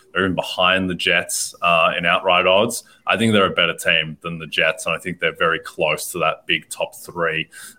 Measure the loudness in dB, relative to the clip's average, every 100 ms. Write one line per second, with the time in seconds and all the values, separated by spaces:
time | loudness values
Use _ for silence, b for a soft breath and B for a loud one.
0 | B -2 0 0 -4 0 2 2 0 -2
1 | 0 0 0 -6 -8 -2 2 4 4 2
2 | 0 2 4 4 4 4 2 -2 b b
3 | -2 2 4 4 4 2 0 0 0 0
4 | -2 -8 -10 -10 -6 0 0 0 -6 -6
5 | -6 -4 -4 0 0 0 -6 -4 -2 -2
6 | -6 -2 -2 -2 -4 -4 -4 -8 -8 -8
7 | -14 -4 -2 -2 -8 B B